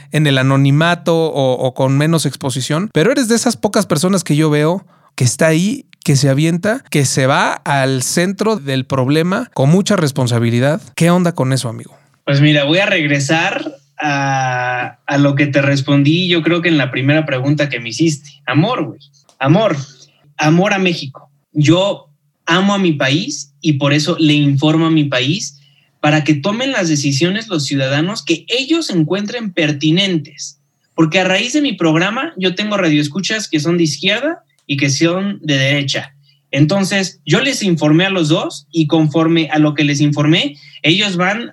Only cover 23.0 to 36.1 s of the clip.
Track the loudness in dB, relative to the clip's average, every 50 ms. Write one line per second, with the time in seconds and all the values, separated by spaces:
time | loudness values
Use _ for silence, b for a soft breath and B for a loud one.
23 | 0 0 0 0 -2 -4 -10 -12 -14 _ _ _ -2 -2 0 0 0 0 0 0
24 | 0 -2 0 2 2 2 4 4 2 2 2 2 2 2 2 2 2 2 2 2
25 | 2 0 -2 -2 -2 -2 -2 -4 -4 -10 b b b b b b b b b -4
26 | 0 0 0 2 2 0 0 0 0 -4 -4 -2 -4 -2 -2 -2 -2 0 -2 -2
27 | -2 -2 0 0 0 0 -2 -4 -6 -6 -6 -6 -4 -2 -2 -2 -2 0 0 -2
28 | -2 -2 -4 -8 -4 -4 -4 -4 -4 -6 -4 -4 -2 -2 -2 -2 -2 -2 -2 -2
29 | 0 0 -2 -4 -4 -6 -8 -8 -10 -8 -4 -2 -2 -2 -2 -2 0 0 0 2
30 | 0 0 -2 -4 -4 -8 -16 -16 -18 -18 -18 _ _ _ _ _ _ _ 0 0
31 | 0 2 2 0 2 2 0 0 -2 -2 -2 -2 -2 -2 -2 0 0 2 2 2
32 | 0 0 -2 -4 -6 -8 -6 -4 -4 -4 -2 -2 -6 -4 -2 -2 0 2 2 0
33 | 0 -2 -4 -6 -4 -4 -6 -6 -6 -4 -4 -2 0 0 0 0 0 0 -2 -2
34 | -2 -2 -2 0 -2 -4 -6 -6 _ _ _ _ _ -6 -4 -2 -2 -2 0 0
35 | 0 0 0 0 -2 -4 -6 -6 -4 -2 -2 0 0 0 0 -2 -2 -4 -6 -6
36 | -8 -10